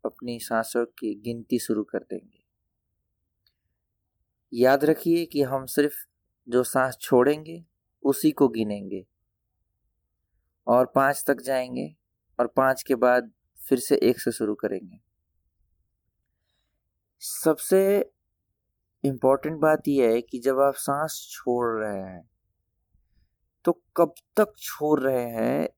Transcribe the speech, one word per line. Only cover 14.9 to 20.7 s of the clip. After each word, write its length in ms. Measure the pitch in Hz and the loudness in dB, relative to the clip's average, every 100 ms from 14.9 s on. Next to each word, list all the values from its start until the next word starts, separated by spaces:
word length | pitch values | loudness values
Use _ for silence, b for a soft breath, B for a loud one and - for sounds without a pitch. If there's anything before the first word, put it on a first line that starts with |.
| 90 _ _ _ _ _ _ _ _ _ _ _ _ _ _ _ _ _ _ _ _ _ _ | -20 _ _ _ _ _ _ _ _ _ _ _ _ _ _ _ _ _ _ _ _ _ _
सबसे 920 | - - 160 156 - 190 196 202 - _ _ _ _ _ _ _ _ _ | -12 -2 -2 -2 2 2 4 0 -2 _ _ _ _ _ _ _ _ _
इंपॉर्टेंट 560 | 139 131 131 135 151 160 | -4 2 2 2 0 0
बात 280 | 156 156 - | 2 2 2
यह 220 | 139 117 | 2 4
है 100 | 117 | 2
कि 160 | 117 127 | -2 -4
जब 220 | 123 135 | -2 2
आप 140 | 139 | 2